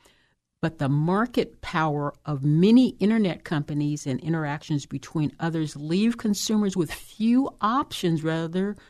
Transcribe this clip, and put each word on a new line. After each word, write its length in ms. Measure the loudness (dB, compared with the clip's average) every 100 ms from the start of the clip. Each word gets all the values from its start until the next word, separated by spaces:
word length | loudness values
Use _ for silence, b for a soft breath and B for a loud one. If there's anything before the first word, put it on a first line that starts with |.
| b b b b _ _
but 180 | -6 -2
the 100 | 0
market 720 | 0 2 0 0 -2 -2 -4
power 520 | -6 -2 0 -2 -4 -8 -8
of 180 | -2
many 460 | 2 6 8 8 6 2
internet 440 | 2 2 0 -2
companies 640 | -4 -4 -2 -2 -2 -2 -4
and 120 | -4
interactions 640 | -2 -2 -2 -6 -4 -4 -4
between 460 | -12 -6 -2 -2 -2
others 360 | -4 -4 -4 -6
leave 420 | -2 0 0 0
consumers 580 | -2 -2 0 0 0 0
with 160 | -4
few 580 | -6 -14 -2 2 2 0 -2
options 640 | -2 0 -2 -4 -2 0
rather, 520 | 0 -2 -2 -2 -4 -6